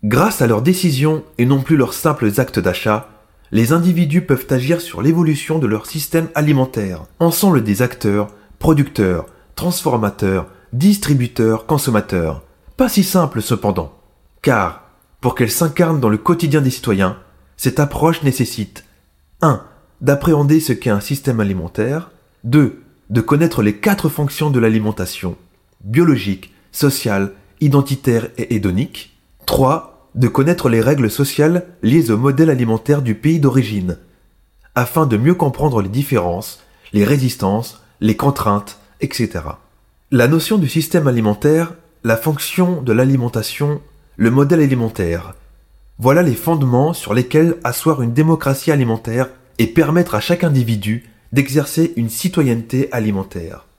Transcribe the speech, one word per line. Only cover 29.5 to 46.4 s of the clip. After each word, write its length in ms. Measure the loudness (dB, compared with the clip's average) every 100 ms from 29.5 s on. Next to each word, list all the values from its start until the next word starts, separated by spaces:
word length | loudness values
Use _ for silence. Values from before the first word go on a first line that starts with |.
| 0 2 2 -4 _ _
de 140 | -2 0
connaître 420 | 2 0 2 2
les 120 | 2
règles 280 | 2 2 0
sociales 580 | 0 -4 2 2 2 -4 -4
liées 300 | 2 2 2
au 60 | 2
modèle 320 | 2 2 2
alimentaire 520 | 2 0 -2 0 0
du 140 | 0 -2
pays 240 | 0 2
d'origine, 580 | 2 2 0 -2 -4 -6 _ _ _ _ _ _ _ -4
afin 300 | -2 0 0
de 120 | 2
mieux 180 | 2 2
comprendre 460 | 0 0 -2 0
les 80 | -2
différences, 760 | -4 -2 -2 -2 -6 -8 -16 _ _ -4
les 100 | 0
résistances, 800 | 2 2 0 -2 -2 -2 -4 -14 _ _
les 160 | -2 0
contraintes, 640 | 0 0 -2 -2 -4 -20 _ _
et 80 | -8
cetera. 480 | -4 -4 -4 -10 -14 _ _ _ _ _
La 160 | 2 4
notion 300 | 2 2 0
du 120 | 0
système 380 | -2 0 0 2
alimentaire, 640 | 2 0 0 2 2 0 -8 _ _
la 140 | -2 0
fonction 640 | 0 -4 -4 0 0 0
de 120 | 0
l'alimentation, 880 | 2 2 2 0 -4 -6 -4 -4 -4 -10 _ _ 0
le 160 | 2
modèle 300 | 4 4 4
alimentaire. 720 | 2 2 -2 -2 -4 -4 -8 -20 -20 _ _ _ _ -2
Voilà 220 | 2 4
les 140 | 2
fondements 580 | 0